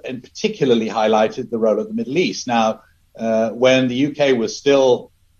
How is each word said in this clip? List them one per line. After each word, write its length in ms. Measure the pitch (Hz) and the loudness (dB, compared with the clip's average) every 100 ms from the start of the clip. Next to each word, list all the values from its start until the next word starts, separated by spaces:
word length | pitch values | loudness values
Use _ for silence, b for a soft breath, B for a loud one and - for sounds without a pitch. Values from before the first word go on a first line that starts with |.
| - | -8
and 180 | 113 | -14
particularly 640 | - - - - 139 113 110 | -14 -8 -6 -2 0 2 0
highlighted 600 | 104 110 107 110 110 113 | -2 0 2 0 -2 -8
the 80 | 117 | -2
role 220 | 110 104 | 0 0
of 80 | 104 | -2
the 60 | |
Middle 240 | 110 117 147 | -6 -4 -2
East. 300 | 180 - - | -2 -2 -4
Now, 340 | 117 110 110 b b _ - | 0 0 -2 b b _ -8
uh, 320 | 113 110 113 | -2 0 -2
when 380 | 110 127 131 131 | 2 4 4 2
the 80 | 123 | -2
U 160 | 147 | -2
K 220 | 147 143 | 0 0
was 220 | 127 110 - | 2 -2 -4
still 560 | 143 139 131 123 - _ _ _ | 2 4 4 2 -2 _ _ _